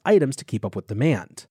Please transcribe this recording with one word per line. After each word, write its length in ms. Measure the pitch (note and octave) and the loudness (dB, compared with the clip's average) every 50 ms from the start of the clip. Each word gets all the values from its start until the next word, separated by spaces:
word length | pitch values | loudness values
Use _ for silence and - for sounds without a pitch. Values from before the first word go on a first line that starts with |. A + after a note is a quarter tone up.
| _ | _
items 320 | - G#3+ F#3+ D3 C3 C#3 | 2 4 4 4 2 -2
to 80 | - - | -8 -10
keep 200 | - - G#2 - | -8 -8 -6 -6
up 100 | G2 - | -6 -8
with 120 | F#3+ - | -8 -10
demand. 580 | - G2+ G#2+ C3+ D#3+ C3+ F#2 - - - - - _ | -8 -4 0 0 2 0 0 -4 -10 -18 -20 -20 _